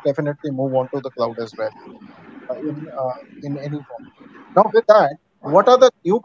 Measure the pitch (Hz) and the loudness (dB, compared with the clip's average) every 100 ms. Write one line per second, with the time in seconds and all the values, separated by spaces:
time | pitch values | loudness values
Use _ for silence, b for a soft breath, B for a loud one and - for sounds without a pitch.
0 | 147 139 147 143 151 131 135 131 127 143 | -2 -2 -4 -6 -8 -6 -2 -2 -4 -6
1 | 127 123 117 113 113 - 107 - - - | -8 -6 -6 -6 -10 -8 -8 -10 -20 -20
2 | - - - - - 120 151 147 156 139 | -20 -20 -20 -18 -12 -10 -8 -10 -12 -8
3 | 131 127 - - 143 143 143 147 139 120 | -8 -8 -16 -14 -10 -8 -8 -10 -12 -20
4 | - _ - - - 185 214 220 269 208 | -20 _ -20 -20 -4 0 2 2 4 4
5 | 143 151 _ _ 139 170 226 247 254 - | 4 -2 _ _ 0 2 6 6 6 4
6 | 170 220 | -2 -2